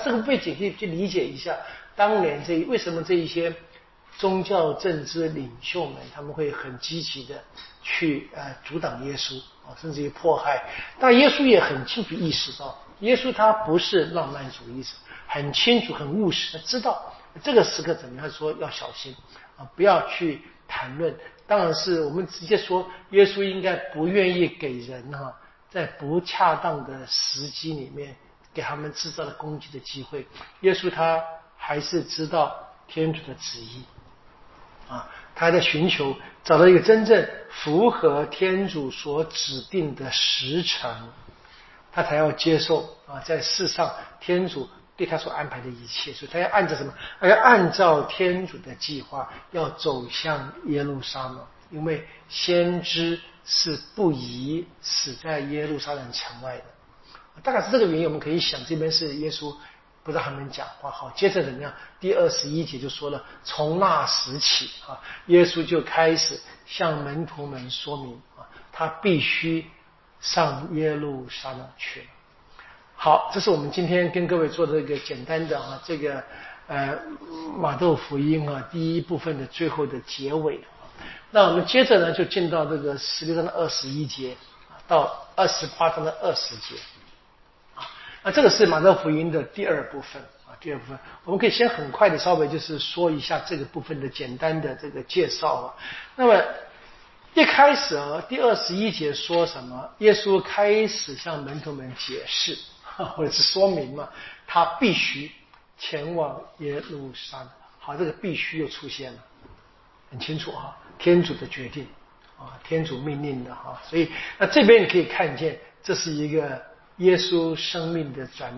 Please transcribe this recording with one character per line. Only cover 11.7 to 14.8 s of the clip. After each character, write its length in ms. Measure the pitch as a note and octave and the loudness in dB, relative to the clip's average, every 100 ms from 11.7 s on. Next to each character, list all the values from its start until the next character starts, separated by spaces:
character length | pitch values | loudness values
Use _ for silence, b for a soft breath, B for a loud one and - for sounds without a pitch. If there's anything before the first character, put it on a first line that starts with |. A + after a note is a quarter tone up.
| C3+ | 0
清 180 | B2+ A#3 | -4 -6
楚 120 | G3 | -6
意 160 | D#3+ E3 | -4 -2
识 280 | - - - | -2 -6 -10
到， 200 | C3+ - - - | -12 -14 -18 -4
耶 140 | G#3+ | 2
稣 160 | A#3+ C4 | 2 2
他 220 | A3+ G#3+ | 4 6
不 260 | G#3+ D#3 E3+ | 4 2 2
是 280 | - F#3 D#3 | 4 2 2
浪 260 | E3+ C#3 | -2 -4
漫 180 | C#3+ C3 | -6 -12
主 200 | - A#2 | -14 -14
义 120 | C3 | -12